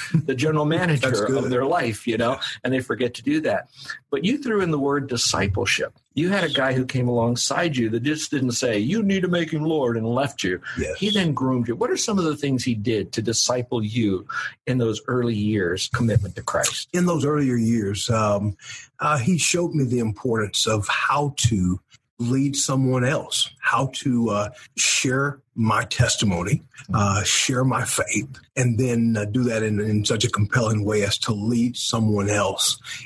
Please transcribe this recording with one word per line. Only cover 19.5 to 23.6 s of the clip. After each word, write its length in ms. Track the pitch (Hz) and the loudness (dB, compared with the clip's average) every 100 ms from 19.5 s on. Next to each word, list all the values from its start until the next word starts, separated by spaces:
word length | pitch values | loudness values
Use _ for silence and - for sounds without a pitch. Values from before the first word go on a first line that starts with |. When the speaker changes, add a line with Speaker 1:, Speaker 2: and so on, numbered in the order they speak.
| 175 175 | 0 0
Speaker 2:
me 120 | 156 131 | 0 2
the 120 | 123 | 2
importance 720 | 113 104 127 110 101 - - | 0 -2 -2 0 0 0 0
of 200 | 107 98 | 0 0
how 460 | - - 139 143 135 - | -2 0 0 0 0 2
to 320 | 104 90 92 - - _ - | 2 2 0 -6 -20 _ -6
lead 360 | 120 131 139 135 | -2 0 0 0
someone 480 | - 135 131 127 | 0 2 2 2
else, 460 | 123 156 - - - | 2 0 -2 -4 -4
how 300 | - | -4